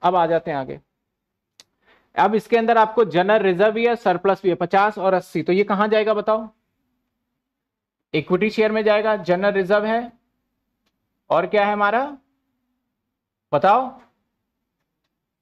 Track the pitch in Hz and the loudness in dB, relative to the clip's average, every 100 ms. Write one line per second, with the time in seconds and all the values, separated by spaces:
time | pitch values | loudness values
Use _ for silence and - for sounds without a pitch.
0 | 175 180 165 165 165 143 135 143 _ _ | 0 0 2 0 -2 -8 -8 -12 _ _
1 | _ _ _ _ _ _ - _ _ _ | _ _ _ _ _ _ -20 _ _ _
2 | _ - 190 214 - 233 226 226 220 247 | _ -2 0 0 0 0 2 2 2 2
3 | 208 165 190 214 190 175 214 214 233 226 | 0 2 2 2 2 2 0 2 -2 0
4 | 196 175 196 185 190 170 170 196 208 202 | -2 0 0 0 0 -2 0 2 0 0
5 | 185 180 - 175 151 185 202 196 214 214 | 0 0 -2 -6 -2 0 0 0 0 0
6 | 214 214 208 220 220 _ _ _ _ _ | 0 -2 -2 -4 -4 _ _ _ _ _
7 | _ _ _ _ _ _ _ _ _ _ | _ _ _ _ _ _ _ _ _ _
8 | _ 156 143 180 214 220 214 220 214 208 | _ -6 -2 -2 -2 0 0 0 0 0
9 | 220 208 175 180 202 196 185 208 214 233 | 0 -2 -2 0 0 0 0 0 0 -4
10 | 247 _ _ _ _ _ _ _ _ _ | -6 _ _ _ _ _ _ _ _ _
11 | _ _ - 151 175 214 208 208 202 226 | _ _ -4 -2 0 0 0 0 0 0
12 | 269 185 _ _ _ _ _ _ _ _ | -4 -10 _ _ _ _ _ _ _ _
13 | _ _ _ _ - 143 190 233 254 - | _ _ _ _ -4 0 2 2 0 -10
14 | _ _ _ _ _ _ _ _ _ _ | _ _ _ _ _ _ _ _ _ _
15 | _ _ _ _ | _ _ _ _